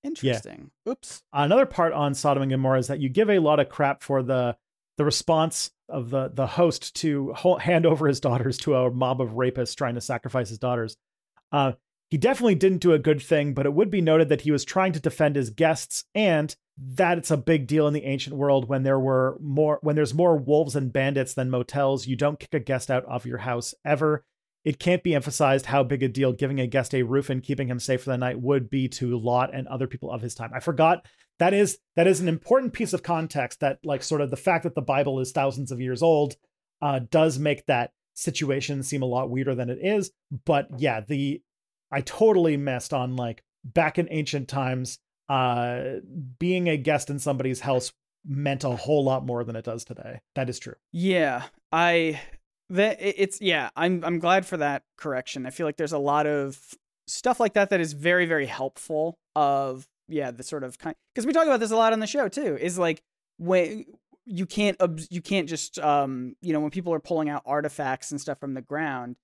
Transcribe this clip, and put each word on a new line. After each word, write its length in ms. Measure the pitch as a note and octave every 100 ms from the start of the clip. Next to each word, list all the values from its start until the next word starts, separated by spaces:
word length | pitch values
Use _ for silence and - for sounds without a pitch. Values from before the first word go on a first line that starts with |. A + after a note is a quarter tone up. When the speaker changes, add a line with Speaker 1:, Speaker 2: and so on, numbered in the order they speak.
Speaker 1:
Yeah. 40 | C#4
Speaker 2:
Interesting. 600 | D#4+ C3 A2+ - - - _ G#3+
Oops. 340 | C4 - - _
Speaker 1:
Another 360 | C#3 C#3+ A3+ -
part 260 | - E3
on 220 | C#3+ C#3+ C#3
Sodom 260 | D3 C#3
and 100 | C3+
Gomorrah 280 | C3 C3 C3
is 80 | B2
that 120 | C#3+
you 80 | C3+
give 220 | C3 G#3+
a 80 | G3
lot 220 | D3+ D3
of 100 | C3+
crap 320 | - C#3+ C#3+
for 220 | - C#3
the, 340 | B2+ C3 B2 A#2+ _ _ _ -
the 80 | D3
response 680 | - - D#3+ D#3+ - - _ -
of 200 | C#3+ A#2
the, 180 | C3+ C3
the 180 | - C3
host 480 | - E3+ - - -
to 380 | D#3+ C#3+ C3+
ho-, 240 | A#2 F3+ F3+
hand 280 | E3+ E3+ E3
over 220 | D#3 D3+
his 120 | B2+
daughters 380 | C#3 A#2+ C3 A#2+
to 160 | - C3
a 140 | B2+
mob 320 | B2 B2+ B2+
of 120 | B2
rapists 420 | A2 B2+ B2+ A#2+ -
trying 180 | C3
to 80 | A#2+
sacrifice 480 | - A#2+ A#2 B2+ G#2+
his 80 | A2
daughters. 400 | B2+ B2 A2 - _ _ _ _ _
Uh, 220 | D3 C3+ A#2+ _ _ _
he 80 | D#3
definitely 380 | A3 C4+ A#3+ E3+
didn't 240 | F#3+ F3+
do 140 | F3
a 60 | D#3
good 220 | D#3 D3
thing, 320 | - D#3 D3
but 140 | C#3 C#3
it 60 |
would 180 | D3 G#3
be 100 | F#3+
noted 260 | D#3+ D#3+ D3+
that 120 | D3+
he 80 | D3
was 160 | D3 -
trying 260 | F#3+ F#3+
to 60 | D#3+
defend 360 | D#3 - D3+ C#3+
his 160 | A#2+
guests 540 | A2 D#3+ D#3+ - - - G#3
and 400 | G#3 D#3+ D3+ - _ -
that 440 | C3+ C3 F3 E3+
it's 100 | -
a 80 | D3+
big 300 | A#2+ D#3+ B2
deal 200 | D3+ D3
in 60 |
the 120 | D3 C3+
ancient 300 | C3+ C#3 C#3
world 320 | C#3+ C3+ A#2
when 140 | C3+
there 180 | C3+ C3+
were 380 | C3 C3 C3 -
more, 380 | D3 C#3 D3+ D3
when 120 | D#3 D3+
there's 200 | C#3+ C#3+
more 200 | F3 D#3
wolves 400 | B2+ D3 D3+ C#3
and 160 | B2+
bandits 440 | C3+ C3+ C#3 C3 -
than 160 | B2+
motels. 560 | B2+ B2 C#3+ C#3 C3+ C3
You 80 | B2+
don't 240 | C#3+ D3
kick 160 | - D3+
a 40 |
guest 300 | A#2 B2+ -
out 160 | B2+ B2+
of 220 | B2 B2
your 100 | B2
house 380 | B2 A#2+ - - D3
ever. 400 | D3 D#3 D3+ _ _ _ _
It 140 | D#3 C#3
can't 240 | F3 F3+
be 140 | F3+ -
emphasized 500 | D3 - C#3+ C3+ -
how 160 | C#3
big 200 | B2 C#3
a 40 | C3+
deal 260 | B2+ C3
giving 260 | B2 C#3 C#3
a 80 | B2
guest 260 | C3+ A#2+
a 80 | C3+
roof 300 | A#2+ C3+ C#3+
and 100 | C3
keeping 260 | - C3+ B2+
him 120 | B2
safe 240 | - B2+
for 80 | -
the 60 | B2+
night 220 | B2+ B2+
would 300 | B2 C#3 A2+
be 180 | C#3 C3
to 280 | - B2 A#2+
Lot 380 | A2+ B2 C3 C3+
and 120 | -
other 200 | C3 C3
people 240 | B2 -
of 100 | A#2+
his 140 | A#2 -
time. 160 | A#2
I 60 | B2+
forgot. 480 | C#3+ C3 D#3+ F3 _ _ _ _
That 140 | F3
is, 260 | G3+ G3+ - _ -
that 100 | F3
is 140 | E3
an 80 | F3
important 460 | D#3+ - B3+ B3+
piece 200 | - A3+
of 80 | F3+
context 600 | - E3 D#3+ D3 B2 -
that, 180 | C#3+ C3+
like, 200 | D3+ C#3
sort 180 | - D#3
of 80 | C#3+
the 80 | C3+
fact 260 | F#3+ E3 E3
that 100 | D#3+
the 60 |
Bible 380 | C3 C#3 C#3+ C3+
is 120 | B2+
thousands 400 | - C#3 C3 C3+
of 100 | B2
years 220 | B2+ B2
old, 320 | E3 D#3 C#3+ - _ _ _ _
uh, 180 | D3 C3+ A#2
does 300 | D#3+ D#3+ C3+
make 260 | D3+ C#3 -
that 280 | B2 A#2+ _ _
situation 720 | - - - C#3+ C#3 C3+ C#3
seem 180 | C3+ C#3+
a 60 | B2+
lot 240 | B2 B2+
weirder 240 | B2+ C3+ B2+
than 160 | A#2+
it 80 | B2
is. 300 | F#3 G#3+ F#3 _ _ C3+ -
But 220 | C#3+ - B2
yeah, 240 | C#3 A2+
the, 400 | G#2 C#3+ C#3 D3 _ _ _ _ _
I 120 | C#3
totally 540 | C3+ - A3 F#3+ E3 C#3+
missed 380 | C#3+ B2 -
on, 220 | C#3 B2+ B2+
like, 280 | A#2+ A2+ _ _
back 340 | B2+ E3+ D#3 F3
in 100 | E3+
ancient 360 | D#3 D3+ C#3+ B2+
times, 520 | C3+ C3 B2+ B2+ - _ _ -
uh, 680 | C3+ B2+ A#2+ A#2+ B2 C3+ F#3+ - G#3+ B2+ B2+
being 320 | F3 F#3 F3
a 80 | D3+
guest 320 | C3+ D3 -
in 80 | C#3+
somebody's 440 | D3 C3 C3 B2+
house 300 | C#3 B2+ - _ _ _
meant 400 | - C#3 C#3+ C3+
a 120 | C#3 A#2+
whole 280 | C3 D3+
lot 220 | C3+ C3 C3
more 180 | A#2+
than 120 | A#2 A2+
it 100 | A2+
does 180 | A#2
today. 380 | - - A2+ A#2 _ -
That 140 | B2
is 100 | B2
true. 160 | A#2+ - _
Speaker 2:
Yeah, 560 | E3+ F#3 F3+ D3 B2 - _ _
I, 500 | E3 F3 E3+ D#3+ D3 - - _ _ _
that, 320 | F3+ A3 -
it, 140 | G3 G3
it's, 240 | F#3+ -
yeah, 300 | G3 D#3+ A#2+ -
I'm, 300 | E3+ F3+ E3
I'm 140 | E3+
glad 260 | E3+ F#3+ F#3
for 120 | F3
that 260 | D3 C#3+ _ _
correction. 480 | D#3 B2+ - C#3 B2+
I 40 |
feel 160 | - D#3+
like 120 | D3
there's 140 | D#3
a 60 | D#3
lot 300 | C#3+ D3 D3+
of 480 | D3 C#3 C#3 - - _ _ -
stuff 320 | - B3 A#3+
like 140 | A3+
that 180 | G#3 G3
that 80 | F#3+
is 140 | D#3+
very, 320 | D3 E3 F3+ E3+
very 200 | D#3+ C3+
helpful 720 | - C3+ - - D#3 D#3+ E3 _ D#3
of, 520 | C#3+ C#3 C3+ C3 - _ _
yeah, 240 | D#3 C3
the 120 | A#2+
sort 200 | - D3+
of 140 | C3 -
kind, 180 | E3 - _ -
'cause 100 | A#3
we 80 |
talk 120 | D#4+ D#4+
about 140 | B3
this 120 | A3
a 40 | A3
lot 180 | A3+
on 60 | A3
the 80 | G#3+
show 200 | C#4+ G#3+
too, 300 | - C4 C#3+
is, 180 | F3 F3
like, 240 | E3+ D#3+ _ _ _ _
when 480 | E3+ F#3 E3+ G#3+ - - _ _ -
you 200 | F3+ F#3+
can't 320 | - G#3 F#3
obs-, 260 | F3+ D#3+ D#3+
you 100 | F3
can't 280 | - G3 D#3
just, 300 | D#3+ - -
um, 560 | D3+ C#3+ C#3 B2+ B2+ -
you 120 | F3+
know, 60 | D#3
when 120 | D3+
people 220 | F#3 F3
are 60 | D#3+
pulling 300 | - E3 D3+
out 120 | D3 B2
artifacts 680 | D3 D3 - C3+ C3 -
and 100 | C#3+
stuff 180 | - C3+
from 140 | C#3
the 80 | C3
ground 540 | B2 D3 D#3 C3 B2 B2